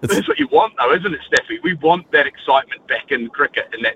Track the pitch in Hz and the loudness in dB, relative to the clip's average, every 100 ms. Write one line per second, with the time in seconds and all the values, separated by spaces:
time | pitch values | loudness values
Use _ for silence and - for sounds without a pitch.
0 | 127 220 208 415 135 156 220 - 127 170 | -2 0 0 -2 2 4 2 0 0 2
1 | 190 147 - 135 - 113 175 160 156 180 | 0 -6 -2 -2 -2 -6 -4 0 2 0
2 | - 151 139 - - 135 135 - - 117 | 2 0 0 -2 0 2 0 -10 -6 -6
3 | - 131 113 - 139 113 - 113 113 | -4 -6 -4 -2 -2 -2 -6 -4 -4